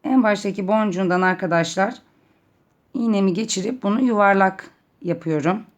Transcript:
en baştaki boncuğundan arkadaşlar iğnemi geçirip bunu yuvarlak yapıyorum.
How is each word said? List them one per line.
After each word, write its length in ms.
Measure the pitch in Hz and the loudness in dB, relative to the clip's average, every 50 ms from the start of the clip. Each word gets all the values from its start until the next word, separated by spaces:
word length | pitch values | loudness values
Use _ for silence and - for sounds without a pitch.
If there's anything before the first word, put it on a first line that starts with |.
| _ | _
en 200 | 302 262 262 226 | 2 2 4 4
baştaki 440 | 214 208 202 - 202 190 208 190 | 4 2 0 -2 -6 -4 -4 -2
boncuğundan 540 | 180 214 220 214 208 170 180 190 175 180 180 | 0 0 0 0 0 0 0 0 0 0 2
arkadaşlar 720 | 190 185 185 180 190 170 170 165 165 165 - 190 190 226 254 - _ _ _ _ _ _ _ _ _ _ _ _ _ _ _ _ _ _ _ | 2 0 0 0 -2 0 0 0 0 0 -2 -2 -2 -2 -4 -12 _ _ _ _ _ _ _ _ _ _ _ _ _ _ _ _ _ _ _
iğnemi 400 | 247 233 226 214 196 196 196 175 | -4 -2 0 0 2 2 0 0
geçirip 500 | 214 226 226 - 190 185 220 254 - - | -2 -4 -4 -6 -6 -4 -6 -8 -4 -2
bunu 180 | 196 208 240 | -2 0 2
yuvarlak 720 | 262 247 226 208 202 196 196 196 190 190 190 - - - _ _ _ _ _ _ | 2 2 2 4 4 4 4 4 2 2 0 -4 -18 -20 _ _ _ _ _ _
yapıyorum. 640 | - 175 165 165 - 165 156 151 135 165 - 110 - - _ | -6 -6 -6 -4 -4 -4 -2 0 0 0 -2 -2 -8 -16 _